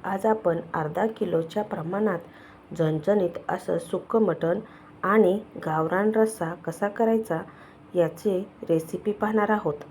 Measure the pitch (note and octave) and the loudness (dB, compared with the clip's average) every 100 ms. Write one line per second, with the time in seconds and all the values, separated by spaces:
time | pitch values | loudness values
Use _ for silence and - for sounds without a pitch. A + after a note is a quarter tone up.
0 | F#3+ F#3+ A3 A3 F3+ E3 E3 E3+ D3+ E3 | -2 0 2 2 2 0 -2 -4 -2 0
1 | A3 A3 F3+ E3 E3 G#3+ G#3 F#3 D#3+ G3 | -2 -2 0 0 0 -4 -4 -6 -4 0
2 | G#3+ E3+ - - - - - - D#3+ D#3 | 0 0 -8 -20 -20 -20 -14 -2 0 0
3 | D#3 G#3 F3 - - F#3 - E3+ - F3+ | 0 2 2 -2 -6 -6 -2 -4 -2 -6
4 | - A3+ G3+ D#3+ E3 F#3+ A3 - - - | 0 2 2 2 0 -2 -4 -20 -20 -6
5 | F#3 G#3+ F#3 G3+ - - E3 D#3 D#3+ F3+ | 2 6 6 4 -4 -10 -4 -2 0 2
6 | G#3+ A3 A3 - E3 E3+ E3 E3 G3+ G#3 | 2 4 2 0 -6 -4 -8 -4 -4 0
7 | A3+ A3+ A3 E3 F#3+ - - - - F3+ | 2 2 0 -4 -4 -18 -20 -20 -4 0
8 | E3 E3 G#3+ F#3 G3+ - - E3 E3 F#3 | 0 0 -2 -2 -4 -12 0 0 0 -4
9 | G#3 G#3 G#3+ A3 G#3 - D#3+ D3 - | -4 -2 0 2 2 2 0 -6 -10